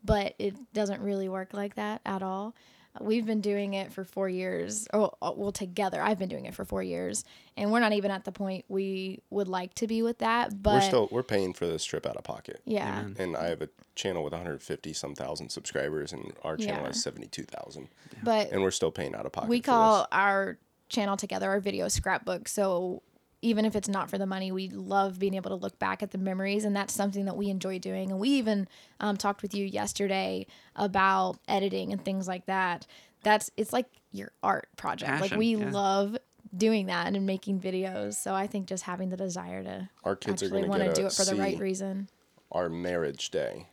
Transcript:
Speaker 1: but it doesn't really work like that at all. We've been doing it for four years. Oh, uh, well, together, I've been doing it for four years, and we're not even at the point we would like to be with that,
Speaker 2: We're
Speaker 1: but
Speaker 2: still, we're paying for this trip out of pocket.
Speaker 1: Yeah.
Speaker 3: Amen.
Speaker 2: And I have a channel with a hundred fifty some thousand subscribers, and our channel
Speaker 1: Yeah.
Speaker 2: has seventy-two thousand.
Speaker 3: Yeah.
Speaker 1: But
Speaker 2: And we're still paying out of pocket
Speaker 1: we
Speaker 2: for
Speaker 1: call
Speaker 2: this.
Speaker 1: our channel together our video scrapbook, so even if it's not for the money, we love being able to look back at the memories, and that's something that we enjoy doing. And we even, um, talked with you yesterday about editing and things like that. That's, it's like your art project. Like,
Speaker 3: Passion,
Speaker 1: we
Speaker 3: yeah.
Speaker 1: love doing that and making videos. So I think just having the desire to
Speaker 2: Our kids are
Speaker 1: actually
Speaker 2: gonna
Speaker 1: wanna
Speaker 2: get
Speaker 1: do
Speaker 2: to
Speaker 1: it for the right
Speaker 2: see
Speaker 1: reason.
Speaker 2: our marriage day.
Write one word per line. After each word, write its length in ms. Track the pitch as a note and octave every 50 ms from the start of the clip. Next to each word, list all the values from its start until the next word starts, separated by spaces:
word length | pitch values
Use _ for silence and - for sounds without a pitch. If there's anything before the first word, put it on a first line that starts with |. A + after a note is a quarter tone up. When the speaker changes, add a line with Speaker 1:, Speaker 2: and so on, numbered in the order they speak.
| -
Speaker 1:
but 300 | G3+ G#3+ G#3 G3 - - _
it 160 | G#3 G3+ G3 B3 C4 _ -
doesn't 260 | G#3+ G#3+ G3 G3 G#3
really 280 | G3+ G3+ G3+ G3 G3 F#3
work 240 | F#3 F#3+ F#3+ F#3 -
like 220 | G3+ G3+ G#3 G3+
that 260 | - G#3 G#3 G#3+ - _
at 180 | - G3 F#3+ F#3+
all. 320 | F#3+ F#3 F#3+ G3+ A3 A#3+ _ - - - - - _ _ G#3+
We've 240 | - G#3 A3 A#3+ A3+
been 160 | G#3+ A3 G#3+
doing 320 | F#3+ G#3 G3+ G3+ G3+ G3+ G3
it 160 | G3 F#3+ F#3+ -
for 120 | - F#3+
four 240 | F3+ - F#3+ G3 F#3+
years. 580 | F#3 F3+ F#3 F#3 F#3 F3 E3+ F#3+ G#3+ G#3 G#3+ - -
Oh, 200 | G#3 G#3+ - - _ -
uh, 100 | E3 -
well, 180 | - G3+ G3+ F#3
together, 500 | - G3+ F3+ F3 G#3 G#3 F#3 F3 D#3+ D#3
I've 160 | G3+ G#3+ F3+
been 100 | G3 F3+
doing 160 | E3+ C#3+ C3
it 80 | - F#3
for 100 | - G3
four 160 | - G3+ F#3+ F#3+
years, 420 | F#3 F3 F3 - F3+ G#3 G#3+ - - - - - - _
and 160 | - G#3 G#3 G#3+
we're 80 | A#3
not 120 | A#3+ G#3+ G#3
even 160 | G3+ G3 G3+
at 140 | G3 F#3+ -
the 80 | - F#3
point 340 | - G3+ F#3+ F#3+ F#3+ - _
we 520 | G3 G3 G3 G3 F#3+ F#3+ F#3+ F#3+ F#3+ - _ _
would 180 | - G3+ G3+ F#3
like 240 | F#3 F#3 F3+ F#3 _
to 100 | - A#3
be 160 | G#3+ A3+ A3+ A3+
with 160 | A3+ A#3+ _
that, 320 | A#3 A3+ A3+ A#3+ A#3+ -
Speaker 2:
We're 60 | G#3+ G3
Speaker 1:
but 220 | G3 G#3 G#3 G3+
Speaker 2:
still, 280 | G3 G3 - B2+ G#2+ G2
we're 120 | G#2+ A#2+ B2+
paying 320 | - A2+ G2+ F#2+ F#2 F2+
for 120 | - F2
this 180 | F2 E2 D#2 -
trip 180 | - - D#2 -
out 100 | - -
of 80 | G1+ -
pocket. 360 | - B1 - - - - - _
Speaker 1:
Yeah. 320 | - A3 G#3 - C3+ C3+ A2
Speaker 3:
Amen. 160 | G#2+ G2+ G2 G2+
Speaker 2:
And 180 | F#2+ F2+ E2
I 100 | - E2 E2+
have 140 | E2+ D#2+ D#2
a 60 | D#2 _ _ - _ _
channel 280 | - - G2+ F#2 E2+ D2+
with 100 | D2 D2+
a 20 | E2+
hundred 220 | F2+ F2 D2 C2+ -
fifty 300 | - D2+ D2 - D#2 D#2
some 220 | - - C#2 C#2+
thousand 340 | - C2+ C2 D2+ D2+ D#2+ -
subscribers, 640 | - - - - - C#2 C#2 D2 D2+ D#2 D2 - -
and 220 | C2 - - - - -
our 160 | - D#2+ D#2+
channel 240 | A3 G#3 - - C#2+
Speaker 1:
Yeah. 60 | C2+
Speaker 2:
has 140 | - - -
seventy-two 420 | - - - - - - - C#2+
thousand. 440 | - - - - - - - C2 - _ _ - - -
Speaker 3:
Yeah. 60 | - -
Speaker 1:
But 260 | A#3 A3+ A3 G#3 - -
Speaker 2:
And 80 | G2 F#2+
we're 100 | F#2+ -
still 180 | - - -
paying 240 | - - D#2+ C#2 -
out 100 | G#1+ G#1
of 80 | - -
pocket 160 | - - A3
Speaker 1:
we 120 | A#3+ B3
Speaker 2:
for 60 | A#3
Speaker 1:
call 320 | C#4+ B3+ A#3 A3 A3 G#3+ G3
Speaker 2:
this. 80 | - - -
Speaker 1:
our 460 | F3+ G3 G3+ G3 G3 G3 F#3+ - - _ _ _ _ _ _
channel 300 | - A#3+ G#3 G3+ G3 G3
together 320 | - G3 G3 F#3+ G3 G3
our 100 | F#3+ G#3
video 260 | F#3 G3+ G3 F#3+ F#3
scrapbook, 640 | - - - - F#3+ F#3 - - - F#3 F3 - -
so 540 | - - G3+ F#3+ F#3 F3 F#3 F3+ F3+ - _ _ _ _ _ _ _ _ -
even 220 | A#3 A3+ G#3 A3
if 100 | A3 G#3
it's 120 | G#3+ F#3+ -
not 200 | G3 G3 - -
for 80 | - G3
the 80 | G3
money, 240 | F#3+ F#3+ F#3+ F#3+ F#3+
we 180 | F#3 F#3+ F#3+ F#3
love 480 | F#3+ G3 F#3+ F#3+ F#3+ G3 G3 G3 F#3 F#3
being 160 | G3 G3 F#3+
able 160 | F#3+ F#3 F#3+
to 40 | F#3+
look 240 | F3+ G3 G3 - _
back 240 | - F#3+ F#3+ F#3 G#3
at 80 | G3
the 80 | - G3
memories, 460 | F#3+ F#3+ F#3+ F#3 F#3+ G3 G3+ G#3 G#3+
and 100 | G#3+ G3+
that's 180 | G3+ G3 G3 -
something 320 | - G3 G3+ F#3+ G3+ G3
that 100 | G3 F3
we 120 | F3+ G3+ G3+
enjoy 280 | G3 F#3+ E3+ F#3+ F#3+ F#3
doing. 320 | F#3 F#3 F#3+ F#3+ F#3+ F#3+
And 80 | F#3+ F#3+
we 120 | G3+ C4
even, 360 | C#4+ C#4 A#3 A3 G#3+ G3+ F#3+ - - - - - _ _
um, 180 | - G#3 G3+
talked 260 | G3 - G3+ G3+ - -
with 120 | G3 G#3
you 100 | G3+ G3+
yesterday 800 | G3 F#3+ G3+ G#3 G3+ - - G3+ G3 F#3+ F#3+ F#3+ F#3+ F#3+ F#3 F#3+ - - - - - _
about 640 | - G3+ G3+ F#3 G3 F#3+ F#3+ F#3+ F#3+ F#3 F#3 F#3 - _
editing 460 | - - G3 G3 G3+ F#3 F#3+ F#3 F3+ G3+
and 120 | G3 -
things 220 | G#3+ F#3+ F#3+ F#3+
like 200 | F#3 F#3 F3+ -
that. 380 | - F#3+ F#3+ F#3+ F3+ F3 - - _ - - - - _ _ -
That's, 260 | G#3+ G#3+ G#3+ G#3+ - _
it's 160 | - G#3+ G#3+ -
like 140 | B3 B3+ - _ _ _ _
your 220 | - G3+ - - _ _ -
art 260 | G3 G3 - - _ _
project. 340 | - - F3 - - - - C3+
Like, 80 | D3+
Speaker 3:
Passion, 180 | F#3 G3 F#3 G#3+
Speaker 1:
we 160 | A3 A#3 A3+
Speaker 3:
yeah. 160 | G#3+ G#3 G3
Speaker 1:
love 460 | G3+ G3+ G3 G3 G3 G3 G3+ G3+ G#3+ B3 _ _ _ _ - - -
doing 300 | F3+ G#3+ A3 A3+ G#3+ F#3+
that 200 | F#3+ F3+ F3 E3+
and 200 | F3+ G3 G3 G3
making 340 | F#3+ F#3+ F#3+ - - G3 F#3+
videos. 540 | F3+ F#3+ F#3 F#3 F#3+ F#3 F#3 F#3+ - - G#3
So 200 | - - G3+ F#3+
I 140 | F#3+ G3 G#3
think 180 | - G#3 F#3+
just 160 | F3+ F#3+ F#3 -
having 280 | - F3+ F3+ F#3+ F#3
the 60 | F3+
desire 460 | F#3 G3 F#3 F3 F3+ F3 F3 F3+ F#3+ -
to 260 | - F#2 F#2+ F#3 F#3+ _ _ -
Speaker 2:
Our 140 | - G2
kids 260 | - - - G2 F2+ G2
are 40 |
Speaker 1:
actually 160 | F#2+ F2+ G2 F#2+
Speaker 2:
gonna 80 | E2+
Speaker 1:
wanna 140 | G2 F#2 E2+
Speaker 2:
get 80 | E2 D#2+
Speaker 1:
do 40 | D#2+ -
Speaker 2:
to 40 |
Speaker 1:
it 60 | - F#3+
for 120 | - G3
the 120 | G3 G3
right 180 | G3 G3 G3 -
Speaker 2:
see 60 | - G3+
Speaker 1:
reason. 460 | F#3+ F#3+ F#3+ G3 G3 F#3+ G3 G3 F#3+ _ _ _ _ _ _ _ _
Speaker 2:
our 180 | - E2+ F2+ E2+
marriage 600 | E2 E2+ F2 F2+ F2+ F2 E2 C#2+ C#2 - - -
day. 380 | - D#2 C#2+ A1+ G1+ G1+ - -